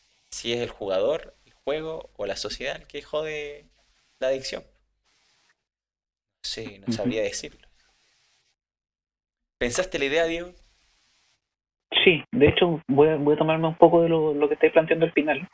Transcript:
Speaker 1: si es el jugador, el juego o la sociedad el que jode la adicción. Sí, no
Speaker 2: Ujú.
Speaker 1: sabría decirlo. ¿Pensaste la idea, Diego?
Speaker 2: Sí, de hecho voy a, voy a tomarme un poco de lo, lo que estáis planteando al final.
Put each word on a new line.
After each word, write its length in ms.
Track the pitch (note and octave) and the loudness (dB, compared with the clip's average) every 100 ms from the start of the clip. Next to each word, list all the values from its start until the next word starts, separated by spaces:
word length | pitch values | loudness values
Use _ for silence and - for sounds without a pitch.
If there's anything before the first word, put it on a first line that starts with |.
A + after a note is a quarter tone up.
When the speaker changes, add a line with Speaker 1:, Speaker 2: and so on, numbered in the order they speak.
| _ _ - | _ _ -16
Speaker 1:
si 220 | - A#2 | -10 -4
es 80 | A#2+ | -4
el 80 | A#2+ | -4
jugador, 680 | - G2+ F#2+ A2+ D#3 - - _ | -6 -2 0 0 -2 -6 -20 _
el 80 | |
juego 560 | _ - D3+ D#3+ D#3+ - - | _ -6 -6 -6 -10 -12 -10
o 100 | G2+ | -8
la 100 | - | -6
sociedad 420 | - - C3 D#3 | -8 -8 -8 -10
el 100 | - | -12
que 140 | C#3+ | -16
jode 640 | - D3+ D#3 D3+ D3 D3 C#3+ _ _ _ _ - | -6 -6 -6 -8 -10 -14 -20 _ _ _ _ -6
la 80 | C3 | -2
adicción. 360 | C3+ B2+ - - _ _ _ _ _ _ _ _ _ _ _ _ _ _ _ _ _ | -2 -4 -10 -14 _ _ _ _ _ _ _ _ _ _ _ _ _ _ _ _ _
Sí, 360 | - - A2+ G2 | -10 -10 -12 -12
no 60 | B2 | -6
Speaker 2:
Ujú. 80 | |
Speaker 1:
sabría 280 | A2+ B2 A2 | -4 -2 -2
decirlo. 460 | G2+ - - - _ _ _ _ _ _ _ _ _ _ _ _ _ _ _ _ _ _ _ - | -2 -4 -12 -16 _ _ _ _ _ _ _ _ _ _ _ _ _ _ _ _ _ _ _ -6
¿Pensaste 380 | A#2+ D3+ F#3 D#3+ | -4 -2 -2 -2
la 80 | C#3 | 0
idea, 200 | D#3 E3 | 2 0
Diego? 260 | E3+ F3+ - _ _ _ _ _ _ _ _ _ _ _ _ - - | -2 -8 -16 _ _ _ _ _ _ _ _ _ _ _ _ -4 2
Speaker 2:
Sí, 200 | F#3 D3+ - | 4 4 0
de 160 | B2 D3 | 4 4
hecho 320 | - F3 D#3 - | 4 2 0 0
voy 220 | C#3+ D#3 | 4 4
a, 60 | D#3 | 4
voy 180 | D3 | 2
a 40 | D3+ | 2
tomarme 280 | D#3 D#3+ E3 | 2 2 0
un 80 | E3 | 2
poco 280 | E3+ E3+ | 4 4
de 60 | E3 | 4
lo, 240 | E3 D#3 | 2 0
lo 140 | C#3+ D3 | 0 0
que 60 | |
estáis 180 | D3+ D#3 | 2 4
planteando 360 | E3 D#3+ D#3+ E3 | 4 2 0 0
al 60 | |
final. 340 | - D4 C#3 F#3 | 0 0 -2 -6